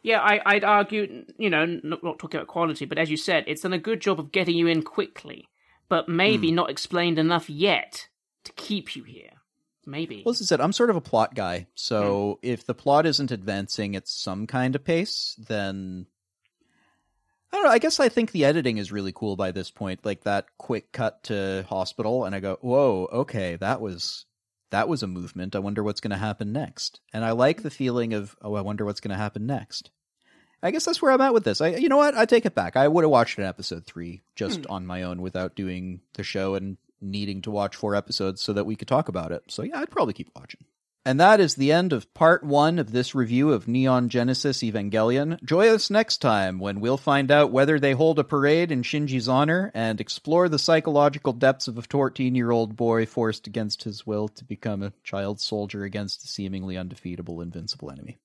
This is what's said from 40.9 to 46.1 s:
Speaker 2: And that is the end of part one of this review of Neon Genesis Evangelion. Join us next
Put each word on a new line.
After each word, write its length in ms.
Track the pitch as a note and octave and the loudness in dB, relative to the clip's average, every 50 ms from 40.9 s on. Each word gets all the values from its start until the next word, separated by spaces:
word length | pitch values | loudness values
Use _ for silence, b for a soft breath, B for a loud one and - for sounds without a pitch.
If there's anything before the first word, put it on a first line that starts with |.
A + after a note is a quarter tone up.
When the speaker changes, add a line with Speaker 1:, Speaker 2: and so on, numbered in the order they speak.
| _ _ _ | _ _ _
Speaker 2:
And 160 | C3 C3 C#3 | 0 4 6
that 180 | E3+ G3 A3 G#3 | 8 8 8 8
is 160 | F#3+ D3 - | 6 4 4
the 160 | C3+ C3+ C#3+ | 2 4 4
end 220 | D#3 E3+ F#3 F3+ | 4 4 4 2
of 200 | D3 A2+ - _ | -2 -2 -4 _
part 300 | _ - E3 E3 F3 - | _ 4 6 6 6 4
one 360 | - D3 C#3+ C#3+ D3 D#3+ E3+ F3 | 2 2 4 4 4 4 4 0
of 100 | C3+ G#2+ | -2 0
this 240 | A2+ B2 B2 - - | 0 -2 -2 0 0
review 380 | C3+ B2 A2 A#2+ B2+ C#3+ D#3 | -2 0 2 2 2 4 4
of 160 | C#3 G#2 - A#2 | 2 2 0 0
Neon 400 | A#2 C3 C3 C3 B2+ B2+ B2 A#2 | 0 2 4 4 4 4 2 2
Genesis 500 | A#2+ B2 A#2+ B2+ B2+ - - C#3+ C3 - - | 0 0 2 2 0 0 0 -2 -2 0 -4
Evangelion. 760 | A2+ G#2 A2 G2+ G2+ G2 A2 A2 A#2 B2 C3+ C#3+ D#3 E3 - - | -2 -2 -2 -2 0 2 2 4 4 2 2 0 -2 -4 -6 -4
Join 240 | - D#3 F3+ G#3 A3+ | 0 2 4 6 6
us 200 | A3 G#3+ - - | 6 4 2 2
next 280 | G3+ G#3+ A3+ - | 2 2 2 2